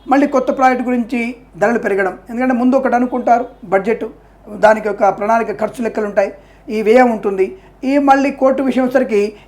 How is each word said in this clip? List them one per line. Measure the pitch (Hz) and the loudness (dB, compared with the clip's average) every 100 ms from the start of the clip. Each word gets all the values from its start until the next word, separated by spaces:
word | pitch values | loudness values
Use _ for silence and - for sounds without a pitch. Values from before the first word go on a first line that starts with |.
| - | 0
మళ్ళీ | 269 285 | 2 2
కొత్త | 269 254 285 | 0 -2 2
ప్రాజెక్టు | 262 247 | 2 2
గురించి | 247 247 220 240 240 247 - 170 | -2 -2 -2 -4 -6 -10 -14 -2
ధరలు | 202 233 | 0 0
పెరగడం. | 196 196 190 - - | 0 -2 -2 -4 -10
ఎందుకంటే | 233 254 | -4 -2
ముందు | 240 254 262 | 0 2 2
ఒకటి | 262 240 | 2 0
అనుకుంటారు | 247 247 254 240 262 - | -2 -2 0 0 0 -12
బడ్జెట్, | 180 196 196 220 220 - _ _ - | -4 -2 0 -4 -6 -12 _ _ -18
దానికి | 202 208 220 208 | 2 2 4 -2
ఒక | 202 | -2
ప్రణాళిక, | 202 - 208 226 220 202 | 0 0 0 0 -2 -4
ఖర్చు | 220 - | -6 -6
లెక్కలు | 226 220 208 | -6 -4 -4
ఉంటాయి, | 202 196 - - - - | -2 -2 -4 -20 -20 -8
ఈ | 214 | -2
వ్యయం | 208 247 247 | 4 4 4
ఉంటుంది. | 220 208 190 190 - - _ | 0 -4 -2 -2 -4 -20 _
ఈ | 254 285 | -2 2
మళ్ళీ | 277 277 269 | 4 4 2
కోర్టు | 269 262 262 | 0 0 2
విషయం | 269 240 | 0 0
వచ్చేసరికి | 254 262 254 208 208 - | 0 0 0 0 0 -6